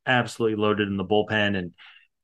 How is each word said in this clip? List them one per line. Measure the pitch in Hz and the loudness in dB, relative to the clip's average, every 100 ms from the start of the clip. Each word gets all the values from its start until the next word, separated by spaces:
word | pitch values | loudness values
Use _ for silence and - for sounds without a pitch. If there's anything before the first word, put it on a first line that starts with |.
| - | 0
absolutely | 123 113 - 113 107 | 0 0 -2 -2 0
loaded | 107 104 104 | 0 0 0
in | 98 | -2
the | |
bullpen. | 90 104 104 110 104 98 | 0 0 2 0 0 -2
And, | 87 - - - _ _ | -6 -12 -20 -20 _ _